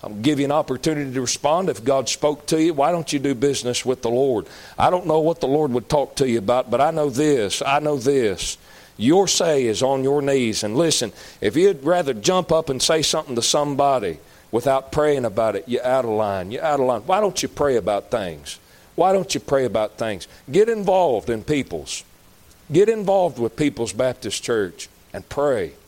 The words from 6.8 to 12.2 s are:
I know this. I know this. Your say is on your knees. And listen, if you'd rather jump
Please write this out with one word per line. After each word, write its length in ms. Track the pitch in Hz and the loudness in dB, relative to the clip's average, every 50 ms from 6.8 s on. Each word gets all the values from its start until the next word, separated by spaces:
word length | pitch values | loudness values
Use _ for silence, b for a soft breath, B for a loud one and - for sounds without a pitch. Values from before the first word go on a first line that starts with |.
I 100 | 139 160 | 2 2
know 180 | 160 160 151 143 | 2 0 -2 -2
this. 520 | 117 123 151 151 143 123 104 95 - - | 0 0 2 2 2 2 2 -2 -2 -4
I 180 | 139 139 139 147 | -2 0 0 0
know 160 | 151 151 147 | 0 0 -2
this. 640 | 135 110 139 143 135 120 104 92 - - - - B B B B B B B B | 0 0 2 2 2 2 0 -2 -2 -6 -10 -10 B B B B B B B B
Your 320 | - 104 127 165 190 196 165 | -2 2 4 4 4 4 2
say 360 | - - 190 165 151 139 127 | 0 0 2 2 2 2 2
is 160 | 113 107 92 | 0 0 0
on 220 | 127 131 139 135 131 | 0 0 0 0 0
your 180 | 135 143 147 | 0 0 0
knees. 420 | 139 139 139 135 123 113 101 - - | 2 2 2 2 2 0 -2 -2 -4
And 120 | 104 107 | -2 0
listen, 380 | 135 170 160 143 - 123 101 B B B B B B | 0 2 2 2 0 -2 -6 B B B B B B
if 160 | - 208 190 | -4 0 2
you'd 300 | - 370 202 190 139 131 | 4 4 4 2 2 0
rather 280 | 151 180 175 170 139 127 | 0 0 0 0 -2 -4
jump 380 | 107 | -2